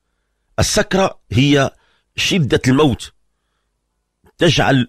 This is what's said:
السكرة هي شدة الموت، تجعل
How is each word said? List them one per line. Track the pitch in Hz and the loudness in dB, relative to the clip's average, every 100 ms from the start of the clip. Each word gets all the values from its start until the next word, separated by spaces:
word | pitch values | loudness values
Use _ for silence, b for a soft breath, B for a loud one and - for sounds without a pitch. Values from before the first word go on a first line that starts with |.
| _ _ _ _ _ - | _ _ _ _ _ -6
السكرة | - - 202 - 196 - - | -2 -2 -2 0 -2 -4 -6
هي | 98 143 143 135 - _ _ _ - | 0 2 2 0 -6 _ _ _ -8
شدة | - 202 127 151 - | -4 -2 0 0 0
الموت، | 131 151 110 - _ _ _ _ _ _ _ _ _ _ _ _ - | 2 2 0 -10 _ _ _ _ _ _ _ _ _ _ _ _ -2
تجعل | 170 - 107 135 | 0 0 0 0